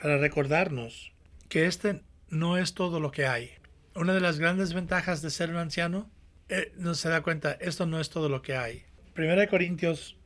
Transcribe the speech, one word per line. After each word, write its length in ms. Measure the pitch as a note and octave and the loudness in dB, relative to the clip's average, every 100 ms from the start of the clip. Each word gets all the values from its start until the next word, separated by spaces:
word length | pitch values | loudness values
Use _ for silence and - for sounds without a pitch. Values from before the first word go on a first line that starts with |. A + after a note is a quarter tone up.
para 160 | D3+ C#3+ | 0 4
recordarnos 960 | D3 D3 C3+ D#3 F#3 C3 A#2 - - - - - - | 4 2 2 2 2 -2 -6 -12 -18 -20 -20 -20 -2
que 180 | E3 E3+ | 2 2
este 360 | F3 G#3 F#3 - - - | 2 -2 -2 -8 -20 -6
no 300 | D#3 E3+ F3+ | -2 2 2
es 160 | F3+ | 0
todo 260 | - F3+ E3 | -2 -2 0
lo 120 | D3+ | -2
que 140 | - C3+ | 0 0
hay. 260 | A#2+ B2 - - - - - | 0 -4 -14 -20 -20 -14 -2
Una 180 | F3 | 0
de 60 | F#3+ | 2
las 180 | F3+ D3+ | 2 2
grandes 360 | E3 F#3 F#3+ | 2 2 0
ventajas 480 | F3 F3 F#3 F3 E3 | -2 -2 -2 0 -2
de 80 | D#3 | -4
ser 200 | - E3+ | -4 -2
un 80 | E3+ | -2
anciano, 540 | E3 D#3+ E3+ F#3+ G#3+ - - - - | -4 -2 -2 -2 -6 -14 -20 -20 -6
eh, 240 | F#3 - - | -4 -4 -6
no 160 | E3+ | -4
se 160 | D#3+ E3 | -2 0
da 120 | E3 | 0
cuenta, 320 | D#3 D#3 D3 | 0 -2 -2
esto 320 | C#3+ F3+ D3+ E3+ | -4 -4 -2 -2
no 140 | D#3+ | -2
es 100 | D#3 | -4
todo 180 | E3 D3+ | -2 0
lo 140 | C3 | -2
que 160 | - C3 | -2 -4
hay. 260 | A#2+ A#2+ - - - | -6 -8 -16 -20 -12
Primera 280 | - D#3+ F3+ | -2 2 4
de 60 | G#3 | 6
Corintios 680 | F#3 F3 E3+ E3+ D#3 - - | 4 2 0 0 0 -6 -18